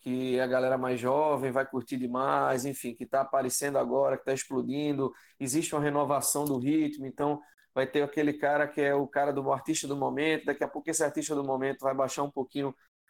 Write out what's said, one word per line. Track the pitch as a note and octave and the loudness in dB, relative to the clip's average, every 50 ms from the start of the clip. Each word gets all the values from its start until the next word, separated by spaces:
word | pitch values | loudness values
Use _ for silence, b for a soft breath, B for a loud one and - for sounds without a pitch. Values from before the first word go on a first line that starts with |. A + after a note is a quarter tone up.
que | - C3 B2+ B2+ C3 B2+ B2 B2+ | -6 -4 -4 -2 0 0 2 2
a | C3 B2 | 2 2
galera | B2+ B2+ B2+ C3 C3 | 2 2 4 2 2
mais | B2+ B2+ B2+ B2+ A#2 | 2 0 0 -2 0
jovem | A#2+ B2+ C3+ D3 D#3 D3+ C#3+ C3 C3+ C3 | 2 2 2 4 4 2 2 0 0 0
vai | A#2+ C3+ C3+ | 0 0 0
curtir | - - B2+ A#2+ - C#3 | 0 -4 -6 -6 -4 -6
demais, | B2+ B2+ A#2+ A#2+ B2+ C3+ C#3 C#3+ C#3+ C#3 C3+ C3+ B2 B2 | -4 -4 -2 -2 0 2 2 2 2 2 2 2 0 0
enfim, | C#3+ C3+ - - A#2+ | -4 -6 -6 -8 -8
que | A#2 - B2+ | -8 -8 -6
tá | - - C3+ | -2 0 0
aparecendo | C3+ - - C#3 B2+ B2+ - - C#3+ C#3+ C#3 C3 | 0 2 2 0 0 2 -2 0 -2 0 2 2
agora, | C3 A#2+ A#2+ C3+ C#3 C3+ C3+ B2+ | 2 2 2 2 2 2 0 0
que | - | 0
tá | C3+ C3+ | -2 -2
explodindo, | C3+ - - C#3 B2+ A#2+ A#2+ C3+ C#3+ D3+ D3 C#3+ C3+ C3+ A#2 B B B B B B | -2 -2 -2 -2 -2 -2 0 -2 -2 0 0 0 0 -2 -4 B B B B B B
existe | C#3 B2+ C3+ D#3+ E3 - D#3+ | -4 -2 0 0 0 0 -2
uma | D3 | 0
renovação | D3 D3 C#3+ D3 C#3+ C3 D3 C3+ B2+ - - C#3+ D3 | 0 2 2 2 2 2 2 0 2 0 0 0 0
do | D3 C3+ B2 | 0 -2 0
ritmo, | B2 C#3+ D#3 D#3+ D3+ D3 D3 - C3 | 0 2 2 2 2 0 -2 -6 -10
então | C3 - - C#3+ D3 D3 C#3+ B B B B B B | -10 -4 -2 0 0 0 -2 B B B B B B
vai | - C3+ C3 | -2 -2 -2
ter | C3 - D3 | 2 2 0
aquele | C#3+ C#3 - D#3 D3 D3 | 0 0 0 0 0 0
cara | D3 D3 D3 C#3 D3 D3 D3 | 0 0 0 2 2 2 2
que | D3 - D3+ | 0 0 0
é | C#3+ C#3+ C#3 | 2 2 2
o | C#3+ C#3+ | 2 0
cara | C#3 - C#3+ C#3+ D3 | 0 0 0 0 2
do | C3+ C#3 C3+ C3+ | 0 0 0 0
artista | C#3 C3 - - D#3+ - - | -2 -2 0 -2 -4 -2 -2
do | C3+ C#3+ | -4 -4
momento, | C#3+ C3+ C3 B2+ C3+ D3+ D#3+ D#3 D3+ - | -2 -2 -2 -2 0 0 0 0 0 0
daqui | D3+ C#3+ - C#3 | -2 -2 -2 -2
a | - | -4
pouco | - D3+ - E3 | -4 -8 -6 -4
esse | D#3 D#3 | 0 0
artista | D#3 C#3+ C#3+ D#3 D3 - D3+ | 0 0 0 -2 -4 -2 -2
do | C#3+ C#3 | -2 0
momento | C3+ C3+ C3 C3 C#3 C3+ - | -2 -2 0 0 -2 -2 -2
vai | C3+ C3+ C3+ | -2 -2 0
baixar | C3 C3+ B2+ - D3+ C#3+ | 0 -2 -2 0 -4 -4
um | C#3+ | -4
pouquinho | - C#3 B2+ - - C#3+ C#3 C3+ C3 b b b _ _ _ _ | -4 -6 -6 -6 -4 -4 -4 -4 -6 b b b _ _ _ _